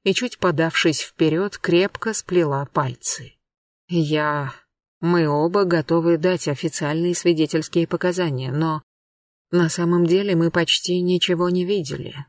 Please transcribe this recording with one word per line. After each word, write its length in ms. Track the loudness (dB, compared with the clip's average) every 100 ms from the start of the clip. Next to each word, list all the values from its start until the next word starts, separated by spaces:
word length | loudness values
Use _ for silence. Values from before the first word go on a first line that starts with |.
и, 100 | -2
чуть 240 | 0 -2 -2
подавшись 600 | 0 2 0 2 0 0
вперед, 580 | -4 0 2 2 -2 -4
крепко 560 | 0 2 2 -2 -6
сплела 520 | -6 0 2 2 0 -4
пальцы. 680 | -2 -2 -4 -8 -8 -10 _ _ _ _ _ -4
"Я... 640 | -2 0 0 0 -2 -4 -10 _ _ _ -4
Мы 240 | 0 2 2
оба 360 | 2 2 2
готовы 520 | 2 0 2 2 2 2
дать 320 | 2 0 -2
официальные 640 | -4 -4 -2 -2 -2 -2
свидетельские 720 | 0 0 2 2 -2 -2 -2 -2
показания, 640 | -2 -2 -2 -2 -2 -4
но... 320 | -2 -2 -4 -8 _ _ _ _ _ -2
На 180 | 0 2
самом 380 | 0 2 2 4
деле 280 | 2 2
мы 160 | 2 2
почти 520 | 0 0 0 0 0
ничего 480 | 0 0 0 0 0
не 160 | 0 0
видели, 500 | -2 -4 -8 -10 -12